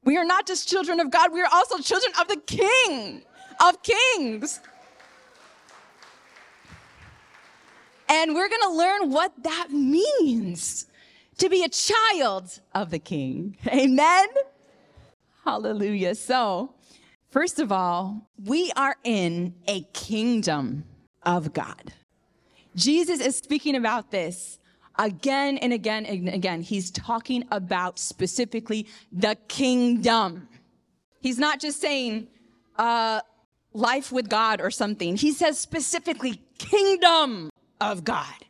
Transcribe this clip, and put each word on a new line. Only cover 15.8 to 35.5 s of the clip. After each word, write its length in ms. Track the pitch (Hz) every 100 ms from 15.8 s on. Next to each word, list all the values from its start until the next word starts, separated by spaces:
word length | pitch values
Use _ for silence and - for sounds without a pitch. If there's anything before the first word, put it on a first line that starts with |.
| 202 208 180 214
So, 600 | - 254 226 180 254 _ _ - _ _ _
first 300 | 262 349 -
of 140 | 277
all, 560 | 190 180 175 190 214 - _
we 300 | 202 294 349 -
are 180 | 269 -
in 500 | 233 220 180 170 175 175 -
a 140 | 202 151
kingdom 960 | - - 220 226 233 185 151 131 147 151 - _ _
of 280 | - 175 156
God. 400 | 147 120 - - - _ _ _ _ _ _ _
Jesus 460 | 180 190 311 339 339
is 160 | 254 -
speaking 400 | - 294 302 269
about 360 | 226 233 214
this 480 | 196 170 180 - - _ _ _ -
again 600 | 214 175 277 269 285 277
and 160 | 247
again 320 | 240 202 220 214
and 240 | 196 180
again. 320 | 190 185 170
He's 280 | 170 202 180
talking 540 | 180 - 226 - 247 240
about 480 | 208 180 185 180 -
specifically 880 | - - 180 - 233 226 226 214 208 - _
the 240 | 180 208 214 _
kingdom. 1000 | - 269 247 247 240 233 226 196 170 156 - _ _ _ _ _ _
He's 180 | 254 240
not 220 | 294 285
just 220 | 294 285
saying, 480 | 302 277 247 220 226 _ _ _ _ -
uh, 420 | 226 233 226 220 - _ _ _ _
life 400 | 214 233 262 269
with 160 | 254 214
God 320 | 214 220 214
or 100 | 185
something. 460 | - 226 208 175 196
He 160 | 294
says 260 | 294 330